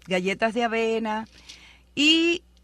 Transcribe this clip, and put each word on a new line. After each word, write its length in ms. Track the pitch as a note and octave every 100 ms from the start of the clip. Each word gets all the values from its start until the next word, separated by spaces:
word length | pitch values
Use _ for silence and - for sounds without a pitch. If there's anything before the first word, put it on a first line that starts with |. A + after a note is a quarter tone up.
| -
galletas 460 | F#3 F#3 F#3+ A3+
de 120 | A3
avena. 640 | A#3 A3+ A3+ A3+ A3 G#3+ A3 - - - - - _
Y 480 | - D4+ D#4+ E4+ E4+ - _